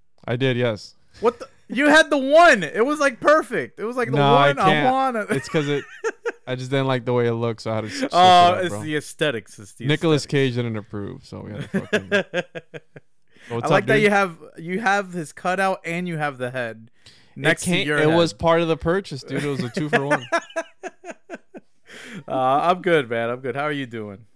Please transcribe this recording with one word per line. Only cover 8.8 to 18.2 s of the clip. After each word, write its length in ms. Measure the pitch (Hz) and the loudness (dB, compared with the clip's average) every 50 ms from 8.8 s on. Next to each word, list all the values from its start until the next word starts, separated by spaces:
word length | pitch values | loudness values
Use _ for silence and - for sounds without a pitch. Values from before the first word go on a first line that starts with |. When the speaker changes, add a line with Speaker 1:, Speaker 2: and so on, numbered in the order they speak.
| 156 | -6
Speaker 2:
the 120 | 156 151 147 | -4 -4 -4
aesthetics. 600 | - - - - 160 151 123 110 - - - - | -6 -6 -6 -4 -2 -2 -2 -4 -8 -14 -18 -20
It's 140 | 104 - - | -20 -20 -14
the 120 | - 127 135 | -6 -2 -2
Speaker 1:
Nicolas 360 | 151 151 185 165 156 139 - | -2 0 2 2 0 0 0
Speaker 2:
aesthetics. 60 | - | -2
Speaker 1:
Cage 240 | 151 139 135 131 120 | -2 0 0 0 0
didn't 220 | 123 120 117 110 107 | -2 -4 -4 -6 -8
approve, 480 | 104 - - 104 101 95 92 - - | -10 -10 -10 -10 -10 -10 -12 -14 -16
so 160 | - - 98 | -16 -16 -14
we 100 | 101 101 | -14 -12
had 100 | 104 101 | -12 -12
to 60 | 147 - - 196 | -10 -6 -6 -6
fucking 280 | 190 - - 214 196 185 | -4 -4 -4 -4 -2 -2
Speaker 2:
<laughs> 340 | 202 202 185 - - 175 170 - - 170 - _ - 156 - _ - - - _ _ _ _ _ _ _ - - | -2 -2 -2 -4 -6 -8 -8 -8 -12 -18 -16 _ -18 -20 -20 _ -20 -20 -20 _ _ _ _ _ _ _ -14 -10
Speaker 1:
What's 160 | 120 117 117 147 | -8 -4 0 2
Speaker 2:
I 20 | |
like 140 | 156 202 202 | 2 2 2
Speaker 1:
up, 40 | 226 | 2
Speaker 2:
that 40 | 220 | 2
Speaker 1:
dude? 80 | 214 214 | 4 4
Speaker 2:
you 60 | 208 | 4
have, 260 | 208 202 196 185 165 160 151 - - - | 4 2 0 0 -4 -10 -20 -20 -18 -14
you 220 | 165 165 185 - | -8 -6 -6 -2
have 340 | 226 190 196 202 202 185 175 | 0 0 0 0 -2 -4 -6
his 180 | 180 156 - | -8 -8 -10
cutout 480 | - - - 180 180 190 196 190 190 180 - | -10 -8 -4 -4 -2 0 0 0 -2 -2 -6
and 220 | 165 165 175 180 180 | -6 -6 -6 -6 -6
you 100 | 165 151 | -4 -4
have 200 | 151 147 135 123 | -4 -4 -4 -6
the 100 | 127 123 | -8 -6
head 380 | 127 127 120 113 113 113 113 117 _ _ - - | -6 -6 -6 -8 -8 -12 -18 -20 _ _ -20 -20
Speaker 1:
It 40 | - _ _ _ - | -20 _ _ _ -10
Speaker 2:
next 280 | - 135 156 170 - - | -2 0 0 0 0 0
to 60 | 180 | 0
Speaker 1:
came, 160 | 175 180 202 147 | 0 0 0 0
Speaker 2:
your 100 | 151 147 | 0 2
Speaker 1:
it 120 | 151 151 | 4 4
Speaker 2:
head. 60 | 160 | 4
Speaker 1:
was 160 | 170 | 4